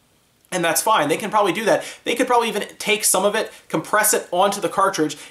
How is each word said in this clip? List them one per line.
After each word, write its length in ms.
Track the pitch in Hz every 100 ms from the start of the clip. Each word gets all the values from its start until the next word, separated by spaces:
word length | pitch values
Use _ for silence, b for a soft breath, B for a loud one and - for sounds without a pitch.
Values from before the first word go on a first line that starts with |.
| _ _ _ _ _
And 140 | 185
that's 160 | 165 156
fine. 280 | 220 214 143
They 80 | 175
can 140 | 214
probably 220 | 208 196
do 120 | 180
that. 200 | 208 147 B B
They 100 | -
could 120 | - -
probably 220 | 247 226
even 180 | 196 - -
take 260 | - 208
some 200 | - 190
of 100 | 196
it, 180 | 220 - B B
compress 460 | 165 - 214 -
it 140 | 233 -
onto 300 | 175 196 190
the 80 | 165
cartridge, 480 | - 202 - 151 - B